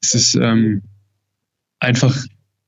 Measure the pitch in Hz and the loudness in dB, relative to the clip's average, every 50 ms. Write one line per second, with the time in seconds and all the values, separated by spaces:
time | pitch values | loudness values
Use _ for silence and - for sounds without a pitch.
0 | - - - 120 - - - 127 120 117 113 113 110 110 104 98 - - - - | -6 -4 -2 0 0 0 0 0 0 0 2 0 0 0 -2 -4 -6 -12 -18 -20
1 | _ _ _ _ _ _ _ _ _ _ _ _ _ _ _ _ 127 127 123 - | _ _ _ _ _ _ _ _ _ _ _ _ _ _ _ _ -2 0 0 2
2 | 139 127 - - - - - _ _ _ _ _ _ | 2 0 0 -2 -6 -12 -16 _ _ _ _ _ _